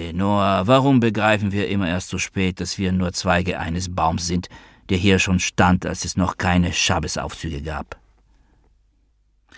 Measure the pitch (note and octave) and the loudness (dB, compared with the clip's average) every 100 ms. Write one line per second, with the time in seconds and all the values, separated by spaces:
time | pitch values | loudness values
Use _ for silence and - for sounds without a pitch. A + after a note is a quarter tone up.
0 | E2+ E2 G2 G2+ G2 F#2+ F#2+ C3 C3+ C3+ | -6 -2 0 2 2 2 4 4 4 4
1 | A#2 G#2+ G#2 G#2 G2+ G2+ - G2+ F2 F2+ | 4 2 2 2 0 -2 -2 -2 0 -2
2 | - F2+ - G2 F#2 F#2 F2 - F#2+ F#2 | -4 -6 -6 -2 -2 -2 -6 -2 0 0
3 | F2 - F#2+ F2 F2+ E2 F#2 F2 F#2 F#2 | 0 -2 0 0 0 -4 -4 -4 -4 -2
4 | D#2+ F#2 E2+ F2+ - - - - - F#2 | 0 0 -2 -4 -4 -14 -20 -18 -4 0
5 | G2 F#2 - F2+ - - F#2 F#2 E2 - | 4 4 4 0 0 2 4 4 0 -6
6 | F2 - E2+ - F#2 F2+ F2 - - D#2 | -4 -2 -2 -2 0 2 2 0 0 0
7 | D#2 - D#2 - D#2+ D2+ D2+ D2+ - - | -2 -6 -6 -8 -8 -8 -8 -8 -10 -16
8 | _ _ _ _ _ _ _ _ _ _ | _ _ _ _ _ _ _ _ _ _
9 | _ _ _ _ _ | _ _ _ _ _